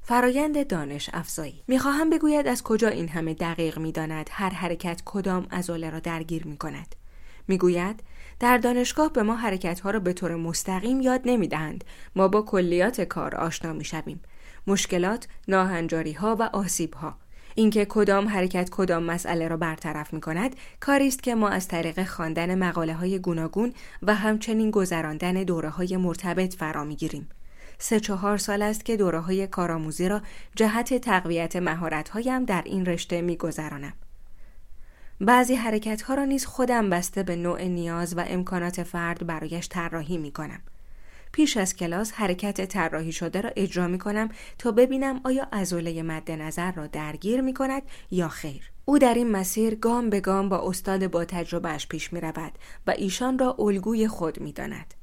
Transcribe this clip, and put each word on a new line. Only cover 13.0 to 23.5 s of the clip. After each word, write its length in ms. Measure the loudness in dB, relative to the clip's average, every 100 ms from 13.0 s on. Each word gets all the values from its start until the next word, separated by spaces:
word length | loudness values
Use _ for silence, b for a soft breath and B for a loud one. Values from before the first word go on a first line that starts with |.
کار 340 | -4 -2 -4 -2
آشنا 380 | -4 -2 -6
می‌شویم.» 480 | -6 -6 -6 -6 -10 B B B B 0
مشکلات، 600 | 2 2 2 2 0 -6 b 2
ناهنجاری‌ها 880 | 4 4 0 0 0 -2 0 0 2
و 40 |
آسیب‌ها. 760 | 2 0 0 0 -2 -4 -10 -10 b b b 4
اینکه 300 | 6 6 2
کدام 420 | 4 6 6 4
حرکت 420 | 2 2 2 0
کدام 340 | 0 2 2
مسئله 440 | 2 -2 0 0 0
را 100 | 0
برطرف 560 | -2 -2 -6 -6 -6
می‌کند، 420 | -6 -4 -2 -2 -4 B B
کاری 280 | 2 4 4
است 160 | 2
که 120 | 0 2
ما 140 | 2
از 180 | 2 0
طریق 360 | -2 -2 -2
خواندن 540 | -4 -2 -2 0 0 2
مقاله‌های 640 | 2 2 -2 0 -2 0
گوناگون 540 | 0 -2 0